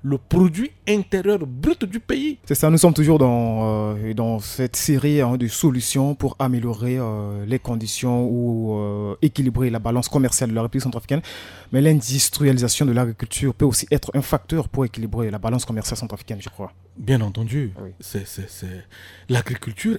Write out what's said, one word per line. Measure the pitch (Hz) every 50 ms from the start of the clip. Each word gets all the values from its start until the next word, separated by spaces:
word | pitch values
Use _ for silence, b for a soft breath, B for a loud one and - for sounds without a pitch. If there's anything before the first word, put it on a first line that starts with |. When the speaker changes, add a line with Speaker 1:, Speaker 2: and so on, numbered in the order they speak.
| -
Speaker 1:
le | 139 143 131
produit | - _ - 175 185 180 156 180 247 294 - _ _
intérieur | - 208 208 190 - - 190 180 202 208 196 160
brut | 131 123 127 151 302 349 - 240
du | 185 190 233
pays. | - - - 269 277 302 285 - -
Speaker 2:
C'est | - 143
ça, | - - 156
nous | 165
sommes | 160 175 175
toujours | 151 151 151 147 160 151
dans, | 135 123 120 120 117 113 110 110 110 110 107 107 107 107 107
euh, | 104 107 110
dans | 110 110 113 113 113 107
cette | 101 - - - 127 123 -
série, | - - - 147 131 131 147 147 147
hein, | 131 120 123 127
de | 120
solutions | 110 - - - 156 127 123 117 - - 139 135 143 147
pour | - - 131 - -
améliorer, | 135 127 127 120 113 120 113 104 117 123 127 131
euh, | 123 110 107 107 104 101 101 101 101
les | 104 127 127
conditions | - - 120 113 110 107 - - - 123 123 120 123 123
ou, | 120 120 120 120 117 113 113 110 107
euh, | 104 104 104 101 104 104 104 98 -
équilibrer | - 147 - - 135 127 117 127 131 123
la | 113 113
balance | 104 117 117 123 123 -
commerciale | - 143 131 120 - - 131 113
de | 110
la | 113
République | 113 117 - 135
centrafricaine. | 127 127 113 117 - - 139 160 B B B B B B B B B B
Mais | - 131
l'industrialisation | 143 156 156 147 113 117 135 139 - - - - 147 139 131 123 120 117 - - 156
de | 135
l'agriculture | 117 120 123 117 113 - - - - - 143 135 117
peut | - 147
aussi | 139 113 - - -
être | 151 143 - - -
un | 139
facteur | 135 - - 143 - - 160 160 139 -
pour | - 139 131
équilibrer | 113 - 117 113 107 98 117 117 107
la | 98 104
balance | 92 113 123 123 -
commerciale | - 113 110 - - 117
centrafricaine, | - 131 113 107 - - - 113 98
je | - -
crois. | - - 101 90 - - - _ _ -
Speaker 1:
Bien | 107 98 135 120
entendu. | 110 101 95 113 113 107 120 147 135 107 92 98
Speaker 2:
Oui. | 101 95 95 _
Speaker 1:
C'est, | 92 - - 101 98
c'est, | - - - 95 -
c'est, | - - - 92 92 90 - B B B B B B B B B
l'agriculture | 127 120 117 - 127 - - 120 107 - - 220 226